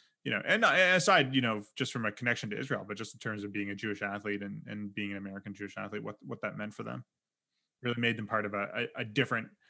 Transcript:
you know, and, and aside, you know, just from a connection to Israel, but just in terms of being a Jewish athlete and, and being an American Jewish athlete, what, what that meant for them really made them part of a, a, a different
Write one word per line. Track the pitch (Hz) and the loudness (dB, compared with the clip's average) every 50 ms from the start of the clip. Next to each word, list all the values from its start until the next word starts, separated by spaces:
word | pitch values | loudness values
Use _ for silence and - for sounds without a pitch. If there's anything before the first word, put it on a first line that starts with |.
| _ _ _ _ - | _ _ _ _ -4
you | - | -2
know, | 110 101 - | -2 0 2
and, | - 185 220 233 | 2 4 6 6
and | 175 143 180 185 180 185 | 6 6 6 8 8 8
aside, | 180 170 202 190 165 139 127 135 | 6 8 8 8 8 6 6 4
you | 135 | 4
know, | 123 117 110 107 104 - - | 4 4 2 0 -4 -6 -4
just | - 131 - - | -4 -2 -2 -2
from | 123 113 | -2 -2
a | 104 - | -2 -2
connection | - 123 123 120 - - 107 | 0 0 0 0 0 -2 -4
to | 101 104 | -4 -4
Israel, | 135 135 135 101 98 | -2 -2 -2 -2 -4
but | 101 104 101 | -6 -8 -8
just | 110 - - | -8 -10 -10
in | - | -8
terms | - 120 107 104 101 | -6 -6 -4 -4 -6
of | 101 98 | -4 -4
being | 104 101 101 | -4 -4 -4
a | 101 | -4
Jewish | 101 - 107 101 - 104 | -4 -4 -4 -2 -2 -2
athlete | 98 101 104 104 104 104 101 101 | -4 -4 -4 -2 -2 -4 -2 -4
and, | 101 101 104 - | -6 -8 -8 -10
and | - 107 104 104 101 98 | -8 -8 -8 -8 -6 -6
being | 107 104 101 101 | -4 -4 -4 -4
an | |
American | 98 98 98 98 98 - 107 98 | -6 -8 -8 -10 -10 -10 -10 -10
Jewish | 104 104 95 - 101 | -8 -8 -8 -6 -6
athlete, | 101 101 107 104 107 | -8 -6 -6 -6 -6
what, | 107 104 - | -8 -10 -10
what | - 135 120 - - | -10 -10 -8 -6 -6
that | 104 - 104 | -6 -4 -6
meant | 107 107 104 | -8 -8 -8
for | - 110 | -8 -8
them | 113 123 127 - _ _ _ _ _ _ _ _ _ _ _ _ _ _ _ - | -8 -8 -8 -10 _ _ _ _ _ _ _ _ _ _ _ _ _ _ _ -4
really | 123 120 117 | -2 0 2
made | 117 117 113 117 | 2 2 2 0
them | 110 | -2
part | 101 113 107 104 | -2 0 0 0
of | 104 101 | 0 -2
a, | 101 101 - - 113 120 - - | -2 -4 -4 -4 -4 -6 -4 -4
a, | - | -6
a | 120 | -8
different | 110 104 139 127 - 127 113 110 - - _ _ _ | -2 0 0 2 2 2 -2 -2 -6 -12 _ _ _